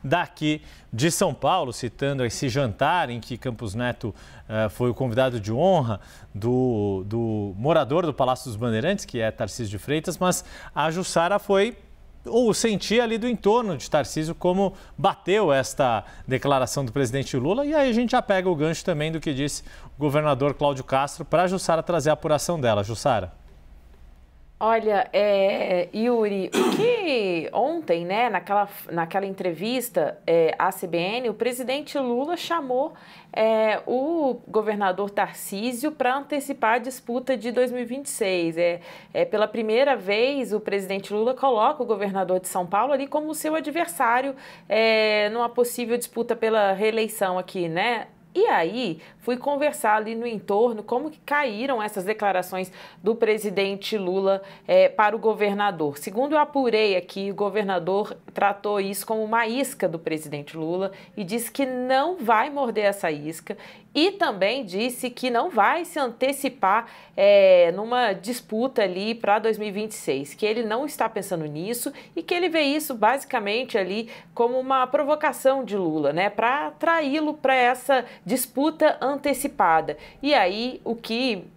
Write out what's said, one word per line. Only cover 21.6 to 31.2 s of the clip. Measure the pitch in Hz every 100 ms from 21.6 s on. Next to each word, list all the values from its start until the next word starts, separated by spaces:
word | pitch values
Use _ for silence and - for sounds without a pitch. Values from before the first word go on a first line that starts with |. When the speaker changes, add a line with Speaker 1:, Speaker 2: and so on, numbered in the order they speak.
| - 160
Speaker 1:
trazer | 156 170 143
a |
apuração | 151 160 147 - 170
dela. | 123 104
Jussara. | 101 113 143 113 90 - - - - - - - - - - - - -
Speaker 2:
Olha, | 220 226 214 196 -
é, | 190 208 196 196 226 - 180 170
Yuri, | 214 233 233 208 196 185
o | - 370 -
que | 453 466 359 254 196 170 147
ontem, | - 254 339 302 170
né, | 175 202 240
naquela, | 190 175 202 202 - -
naquela | 170 165 196
entrevista, | 196 190 180 156 214 254 233 180 147 -
é, | - 165 160 -
à | 180
C | - 180
B | 170
N, | 180 233